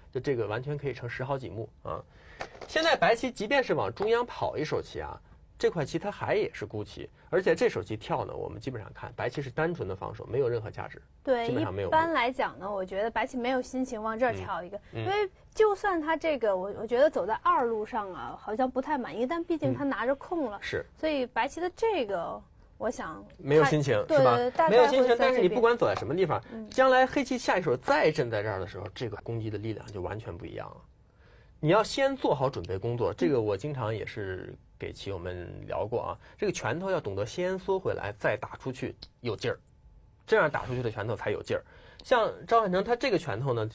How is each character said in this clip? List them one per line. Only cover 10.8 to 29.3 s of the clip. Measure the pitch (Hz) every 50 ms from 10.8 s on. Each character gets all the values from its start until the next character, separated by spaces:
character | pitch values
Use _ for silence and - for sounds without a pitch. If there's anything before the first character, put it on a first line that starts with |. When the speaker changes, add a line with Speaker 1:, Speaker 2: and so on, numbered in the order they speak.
| 101
Speaker 1:
值， | 110 - - - - _ _ -
Speaker 2:
对， | 294 262 240 233 233
Speaker 1:
基 | 240
本 | 269 320
上 | - 185
没 | -
有。 | - -
Speaker 2:
一 |
般 | - 320 330 330
来 | 330 269 233 247
讲 | 262 - 240 185 - -
呢， | 180 196
我 | 208 196 190
觉 | 185 196 190
得 | 208 233
白 | 220 220 220
棋 | 254 - 254
没 | 233 247
有 | 262 254
心 | 254 - - 254 262
情 | 254 254 214
往 | 214 220 220 220
这 | 254
儿 | 247 220
跳 | 196 185 190 196 170
一 | 180 175
个， | 202 - - -
Speaker 1:
嗯， | - 113
嗯。 | 110
Speaker 2:
因 | 359
为 | 392 415 415 381 - - - - -
就 | - 440 427 403
算 | 381 - 415 370 330
他 | 294 311 320 320
这 | - 330 302 254
个， | 226 214 196
我， | 185 185 202 202 -
我 | 214
觉 | 220 247 240
得 | 277 311
走 | - - 175
在 | 196 226
二 | - - 349 349 320 262
路 | 233 226 214 214
上 | - - 226 202 190
啊， | 180 147 117 127 151 -
好 | - - 214
像 | 220 262 254
不 | - 247
太 | 269 277 302 269
满 | 233 175 143 202
意， | 240
但 | 254 339 339
毕 | 339 - 349 302
竟 | - 269 262
他 | - 285
拿 | 277 254 196 220
着 | 247 277
空 | - - - 370 330 294 226
了， | 202 202
Speaker 1:
嗯， | -
是。 | - - 90 71 - - -
Speaker 2:
所 | - 320
以 | 302 277 254
白 | 226 - 233 226 277
棋 | - 330
的 | 339 359 359
这 | - - 453 427 339 247
个， | 202 196 175 165 170 185 208 214 - - - - - - -
我 | - -
想 | 247 - 220 170 160 196 - - - -
Speaker 1:
没 | - 135 143
有 | 156 156
心 | - 151 151
情， | 143 143 120 104 101 -
Speaker 2:
他， | 320 285
Speaker 1:
是 | 269
吧？ | 127 120
Speaker 2:
对， | - 240 247
大 | - - 320 320
概 | 208
会 | 240 254
在 | 285
这 |
边。 |
Speaker 1:
没 | 269 269
有 | 247 254
心 |
情， | 233 240
但 | 254 262 254
是 | 247
你 | 190 180
不 | 214 247
管 | 226 233 240 233
走 | - 113
在 | 101
什 | 101 -
么 | 101 139
地 | 180 190
方， | 156 131 95 - -
Speaker 2:
嗯。 | - 226 220 208
Speaker 1:
将 | - - 262 262
来 | 254 254 262 254
黑 | - 294 269
棋 | - 262 240
下 | - - - 185
一 |
手 | - 151 123 127
再 | - - 269 302 240 160
阵 | 151 - 131 117
在 | 110 104 101
这 | 110
儿 | 101 95
的 | 92 92
时 | - 92
候， | 95 95 -
这 | - 131 110
个 | 104 - -
攻 | -